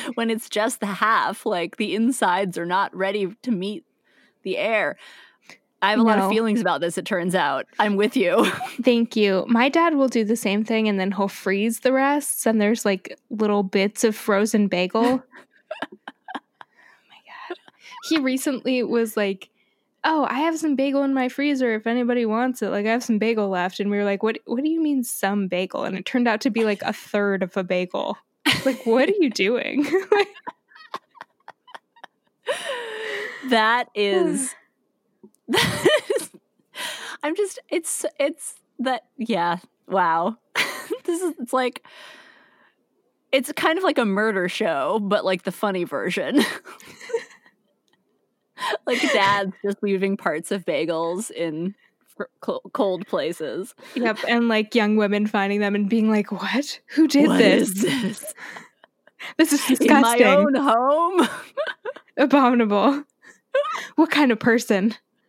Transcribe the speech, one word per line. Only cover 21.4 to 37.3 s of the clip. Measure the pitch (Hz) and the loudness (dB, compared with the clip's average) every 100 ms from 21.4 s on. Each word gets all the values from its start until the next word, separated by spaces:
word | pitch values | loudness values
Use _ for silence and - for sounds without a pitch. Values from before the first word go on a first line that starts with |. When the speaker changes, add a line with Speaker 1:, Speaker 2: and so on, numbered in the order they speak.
| 294 269 247 214 | -2 0 0 0
Speaker 2:
if | 226 | -2
anybody | 240 240 247 226 | 0 0 0 0
wants | 220 254 247 | 0 -2 -2
it. | 208 | -4
Like, | 202 214 | -2 0
I | |
have | 233 | -2
some | 233 208 | 0 0
bagel | 220 220 202 | 0 0 0
left." | 185 180 - | -2 -2 -4
And | 202 | -2
we | 202 | 0
were | 202 | 0
like, | 202 | 0
"What, | 220 233 - | -2 -4 -6
what | 233 | -4
do | 302 | -2
you | 330 | 0
mean | 302 277 | 0 0
some | 240 - 196 202 190 | -2 -4 -2 0 -2
bagel?" | 180 185 - | -2 -4 -4
And | - 185 | -6 -6
it | - | -2
turned | 247 240 | 0 2
out | 220 | 0
to | 269 | 0
be, | 220 220 | 0 0
like, | 202 | 0
a | - | -4
third | 214 - 208 202 190 | -6 -4 -2 0 0
of | 185 202 | -2 -4
a | |
bagel. | 185 180 180 - - 220 _ _ 285 - 269 | -2 -2 -2 -4 -6 -8 _ _ -2 0 -2
Like, | 254 233 | -2 0
what | 233 320 | 2 4
are | 403 | 2
you | 285 | 0
doing? | 208 196 247 - 277 294 | 2 0 0 -2 -2 0
<laughs> | 370 381 403 392 - - - _ - - - - _ - _ - _ _ - _ - - _ _ _ - | -2 2 2 2 -4 -18 -18 _ -20 -18 -18 -18 _ -20 _ -20 _ _ -20 _ -20 -20 _ _ _ -8
Speaker 1:
<laughs> | 622 659 494 466 440 440 415 415 - 262 | -6 -6 -10 -10 -10 -8 -8 -10 -10 0
That | 233 220 240 240 | 2 4 2 -2
is, | 214 202 190 165 269 262 - _ _ _ _ _ | -2 0 2 2 0 -4 -10 _ _ _ _ _
<laughs> | _ - _ - | _ -20 _ -2
that | 311 - - 427 605 - 539 | 0 0 2 2 2 2 -4
is, | - - _ _ _ - - - - - | -4 -14 _ _ _ -12 -10 -10 -14 -8
I'm | 294 | -4